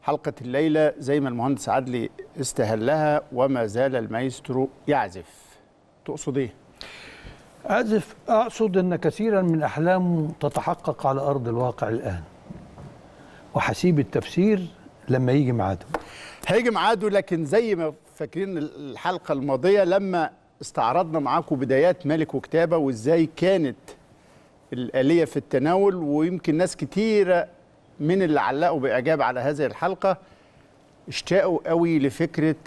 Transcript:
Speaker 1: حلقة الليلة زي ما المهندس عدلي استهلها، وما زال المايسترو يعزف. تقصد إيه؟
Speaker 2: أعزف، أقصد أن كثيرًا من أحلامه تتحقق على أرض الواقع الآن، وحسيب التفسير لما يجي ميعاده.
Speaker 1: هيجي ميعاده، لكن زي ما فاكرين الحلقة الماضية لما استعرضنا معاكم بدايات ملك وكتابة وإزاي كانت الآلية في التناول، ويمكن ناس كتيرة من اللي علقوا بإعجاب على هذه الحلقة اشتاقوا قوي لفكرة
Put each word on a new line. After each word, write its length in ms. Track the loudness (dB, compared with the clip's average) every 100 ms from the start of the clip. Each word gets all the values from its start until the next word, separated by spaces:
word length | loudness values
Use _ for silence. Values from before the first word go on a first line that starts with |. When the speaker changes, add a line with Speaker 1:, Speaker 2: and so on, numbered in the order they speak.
Speaker 1:
حلقة 300 | -2 -4 -4 -8
الليلة 520 | -4 0 2 4 2 0
زي 220 | -2 0
ما 80 | 0
المهندس 400 | -2 -2 -2 0
عدلي 420 | -2 -2 -4 -6 -10 -18 -8
استهلها، 800 | -6 -2 0 0 0 2 2 0 -2
وما 340 | -2 0 2 -2
زال 300 | 0 0 -2
المايسترو 720 | -4 -4 -6 -8 -6 -2 -4 -6 -2
يعزف. 600 | -2 -2 -8 -20 -20 -20 -20 _ _ _ _
تقصد 340 | -12 -8 -4 -4
إيه؟ 160 | -4 -8 -20 -20 -20 -18 -20 -20 -20 -20 -20 -16 -2
Speaker 2:
أعزف، 460 | 0 2 0 -2 -14 0
أقصد 480 | 2 2 0 0 2
أن 200 | 0 0
كثيرًا 460 | -2 0 0 2
من 200 | 2 2
أحلامه 680 | 0 0 2 2 2 0 -2 -2
تتحقق 680 | -4 -2 -2 -2 -4 -2 -2
على 140 | 0
أرض 280 | 0 -2 -2
الواقع 400 | -2 -2 -2 -4
الآن، 340 | -2 -4 -8 -10 -20 -20 -20 -18 -20 -20 -20 -20 -20 -20 -20 -6
وحسيب 440 | -4 -2 0 2 2
التفسير 680 | 2 -2 -2 0 2 2 -2 -14 -20 -20 -2
لما 240 | 0 4
يجي 200 | 4 2
ميعاده. 340 | 2 0 -4 -6 -12 -12 -18 -20 -12 0
Speaker 1:
هيجي 240 | 2 2
ميعاده، 380 | 2 2 2 2
لكن 360 | 0 0 -4
زي 300 | 2 2 2
ما 180 | -2 -2 -6 _
فاكرين 440 | -12 -8 -6 -6 -4
الحلقة 760 | -8 -10 -14 -6 -4 -4 -2
الماضية 520 | -2 0 2 4 4
لما 460 | 4 2 2 -2 -2 -6 _ _
استعرضنا 560 | -8 -2 2 2 0 -2
معاكم 380 | 0 0 0 -2
بدايات 500 | 2 4 4 2 -2
ملك 280 | -2 0
وكتابة 420 | -4 -2 0 2 2
وإزاي 520 | 0 -2 2 2 2 2
كانت 400 | 2 2 0 -4 -18 -20 _ -20 _ -20 _ _ _
الآلية 520 | -8 -4 0 4 4
في 120 | 2 -2
التناول، 580 | -2 0 2 4 2
ويمكن 600 | 0 -2 0 0 -2 0
ناس 220 | 0 0 -2
كتيرة 720 | -4 -2 2 2 4 2 0 -10 _ _ _ -4
من 220 | 0 2
اللي 180 | 2 2
علقوا 400 | 0 0 0 0
بإعجاب 420 | 0 0 0 0
على 180 | 0 0
هذه 260 | -4 -2 -4
الحلقة 500 | -2 -4 0 -2 -2 -6 -20 _ _ _ _ _ _ -10
اشتاقوا 600 | -10 0 2 2 0 0
قوي 300 | 0 2 2
لفكرة 580 | 0 0 -4 0 0 0